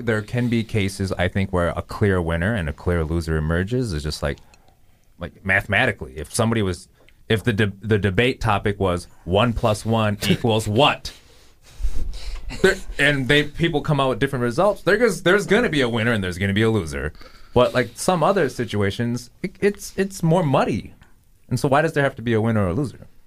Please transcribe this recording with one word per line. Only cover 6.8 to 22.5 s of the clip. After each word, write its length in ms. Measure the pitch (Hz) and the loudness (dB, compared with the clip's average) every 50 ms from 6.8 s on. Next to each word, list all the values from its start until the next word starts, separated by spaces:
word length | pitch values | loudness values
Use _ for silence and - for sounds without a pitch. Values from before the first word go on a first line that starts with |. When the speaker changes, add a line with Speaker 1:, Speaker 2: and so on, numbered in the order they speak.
| - - _ _ _ - - _ - - | -10 -18 _ _ _ -20 -20 _ -4 -2
Speaker 1:
if 160 | 113 104 - | -2 0 0
the 80 | 123 | 0
de-, 200 | 107 98 110 101 98 - | 0 2 0 0 -2 -6
the 180 | - 101 110 104 | -2 0 0 2
debate 420 | 92 101 90 104 120 131 131 - | 2 2 2 2 2 0 0 -2
topic 380 | - 117 104 98 95 107 101 104 | 0 0 0 0 0 -2 -2 0
was 280 | 98 92 87 87 - - - - - | 0 0 0 -2 -6 -10 -18 -14 -4
one 280 | 80 90 101 117 123 | 0 2 2 2 2
plus 320 | 110 - - 113 107 - - | 2 0 0 0 0 0 0
one 320 | 110 113 113 107 104 101 101 | 0 0 2 2 0 -2 -2
Speaker 2:
<laughs> 60 | - 101 | 0 0
Speaker 1:
equals 380 | - - - 120 107 110 104 104 | 0 0 2 0 0 0 0 0
what? 440 | 104 123 143 135 - - - - - - - - - - - - - _ - - - - - - - - - - - - - - - - - - - - | 4 4 4 4 2 0 -6 -12 -14 -16 -20 -20 -20 -20 -20 -20 -20 _ -20 -20 -4 -2 0 2 4 4 2 2 -2 -6 -8 -8 -8 -8 -8 -10 -2 2
There, 140 | - 190 190 190 - - - - | 2 2 2 0 -6 -8 -2 0
and 300 | 143 147 147 139 131 117 | 2 2 2 2 2 2
they, 160 | 147 147 147 | 2 2 2
people 380 | 147 - - 165 160 147 147 | 0 -2 -2 -2 0 0 -2
come 180 | - - 151 139 | 0 0 0 2
out 80 | 135 131 | 0 0
with 100 | 123 104 | 0 0
different 240 | 139 - 147 123 | -2 -2 0 -2
results. 400 | 120 120 113 143 180 208 202 - | -2 0 0 2 2 2 0 0
There 140 | - 165 196 | 0 0 2
goes, 260 | 220 247 233 180 - | 4 2 2 0 0
there's 240 | - 175 180 208 170 | 2 2 2 2 2
gonna 220 | - 190 226 247 180 | 2 2 2 2 2
be 140 | 156 139 | 0 0
a 60 | 131 117 | 0 0
winner 240 | 113 113 107 120 | 0 0 0 0
and 120 | 120 104 95 | 0 0 -2
there's 140 | 90 87 85 | -4 -2 -2
gonna 160 | 98 98 98 | -2 0 2
be 80 | 104 | 2
a 80 | 113 113 | 2 4
loser. 420 | 113 107 85 78 71 69 67 73 - - - - - - - - | 2 2 0 -2 -6 -6 -6 -6 -8 -10 -16 -20 -20 -20 -20 0
But, 220 | - 120 123 - - | 2 4 4 4 2
like, 160 | 123 123 - - | 0 -2 -2 -6
some 280 | - - - 185 170 | -4 -2 0 2 2
other 260 | 160 180 202 202 156 127 | 2 2 2 2 0 0
situations, 840 | - - 120 104 - 104 101 98 98 - 120 120 120 120 - - - - | -2 -4 -6 -4 -2 0 0 0 -2 -2 -4 -4 -4 -6 -8 -14 -12 -12
it, 140 | - 185 - - | -12 -10 -6 -2
it's, 320 | - 202 208 - - - - - | -2 -2 -2 -2 -10 -8 -4 -4
it's 240 | 196 196 196 - | -4 -4 -4 -2
more 200 | - 160 160 190 | 0 2 2 2
muddy. 520 | 170 143 131 160 240 240 147 90 - - - - - - - _ _ _ _ _ - - | 2 2 2 2 2 0 -2 -4 -6 -10 -16 -20 -20 -20 -20 _ _ _ _ _ -8 -6
And 100 | 131 127 | -2 -2
so 80 | - 143 | 2 2
why 140 | 131 147 | 4 4
does 100 | 156 160 | 2 2
there 120 | 151 151 139 | 2 0 0
have 120 | 139 - | 0 -2
to 60 | - | -2
be 100 | 113 120 | 0 0
a 80 | 113 107 | 2 2
winner 240 | 107 117 | 2 2